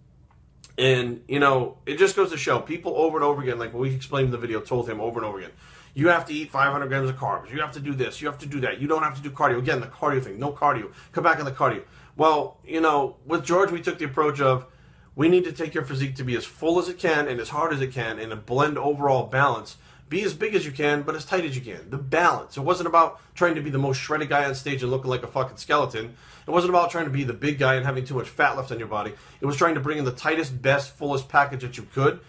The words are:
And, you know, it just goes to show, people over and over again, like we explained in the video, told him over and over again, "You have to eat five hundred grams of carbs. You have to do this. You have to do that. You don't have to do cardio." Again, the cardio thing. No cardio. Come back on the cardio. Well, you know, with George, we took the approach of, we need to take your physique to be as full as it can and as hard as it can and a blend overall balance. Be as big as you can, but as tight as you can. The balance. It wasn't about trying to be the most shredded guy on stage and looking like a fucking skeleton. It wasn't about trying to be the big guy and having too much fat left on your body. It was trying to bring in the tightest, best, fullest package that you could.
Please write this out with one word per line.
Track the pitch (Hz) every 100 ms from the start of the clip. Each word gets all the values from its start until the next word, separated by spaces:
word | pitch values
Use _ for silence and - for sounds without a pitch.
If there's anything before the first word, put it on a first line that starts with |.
| _ _ _ _ _ _ - -
And, | 131 127 123 117 -
you | 143
know, | 139 131 113 - -
it | 151
just | 190 -
goes | 175
to | 156
show, | 156 120
people | - 170 170 147
over | 160 156
and |
over | 147 139
again, | 127 117
like | 113
we | 117 135
explained | 131 - 139 131
in |
the | 117
video, | 117 107
told | - 123 117
him | 107
over | 117 117
and | 107
over | 95
again, | 87 - - - -
"You | 131 165
have | 170 -
to |
eat | 151 151
five | 139 139
hundred | 143 135
grams | 135 131
of | 131
carbs. | 110 92 -
You | 139
have | 151
to | 143
do | 143
this. | 131 113 -
You | 147
have | 139
to | 147
do | 143
that. | 120 101
You | 147
don't | 156
have | 151 135
to |
do | 143
cardio." | 135 143 123
Again, | 131 139
the | 110
cardio | - 147 135
thing. | 117 101
No | 143
cardio. | 143 147 127 101 - -
Come | 165
back | 170 156
on | 139
the |
cardio. | 131 135 107 - - -
Well, | - 160 151 135 -
you | - 160
know, | 160 147 131 -
with | 135 165
George, | 143 175 196
we | 170
took | 175 170
the |
approach | 147 135 151 143
of, | 135 131 - - - - -
we | 135 160
need | 180
to | 165
take | 151 156
your | 156
physique | 135 135 139 135
to |
be | 127 120
as |
full | - - 156 180
as | 175
it | 175
can | 175 151 143
and | 120
as | 113
hard | 147 165
as | 143
it | 131
can | 127 113 110
and | 113
a | 107
blend | 104 127 151 143
overall | 139 143 143 131 107
balance. | 131 139 113 104 - - - -
Be | 170
as | 208
big | 151 214
as | 196
you | 156
can, | 135 147 147
but | 143 156
as |
tight | - 185
as | 160 127
you |
can. | 113 85 87
The | 139
balance. | 135 156 175 120 - 135
It |
wasn't | 143 180 170
about | 165 160 - -
trying | - 175 156
to |
be | 147
the | 135
most | 139 131
shredded | - 151 147
guy | 143
on | 139
stage | 131 147 131
and | 123
looking | 131 131
like | 123
a | 113
fucking | 135 127 -
skeleton. | - 147 123 113 117 131 - - -
It |
wasn't | 170 180
about | 180 170
trying | 170 156
to |
be | 135
the | 131
big | 107 143 143
guy | 131
and | 131
having | 131 131
too | 131
much | 127 113
fat | - 139 139
left | 127
on | 113
your | 107
body. | 104 104 - - -
It | 139
was | 139
trying | 170
to | 156
bring | 135 151
in |
the | 127
tightest, | - 156 160 139 123
best, | 131 139 -
fullest | - 143 139 -
package | 147 139 131
that | 123 -
you | -
could. | - 139 -